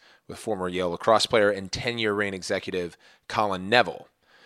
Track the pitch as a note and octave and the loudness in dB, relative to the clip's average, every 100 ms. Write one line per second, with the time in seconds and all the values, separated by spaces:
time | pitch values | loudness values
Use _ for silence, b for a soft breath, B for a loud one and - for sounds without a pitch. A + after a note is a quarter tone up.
0 | b b b - - G2 F#2 F2+ F2+ E2+ | b b b -12 -6 -4 -4 -2 -4 -2
1 | - G#2+ - A2+ G#2 G2 F#2+ - A#2+ A#2 | 4 4 4 4 4 2 -4 -6 -4 -2
2 | G#2+ G2+ G2+ F#2+ E2+ F#2+ - F#2 F2 - | -2 0 -2 -4 -4 -4 -2 -6 -6 -10
3 | b b - A2+ G#2 F#2 F#2+ A#2+ F#2 - | b b -8 -2 0 -2 2 4 4 0
4 | - _ b b | -14 _ b b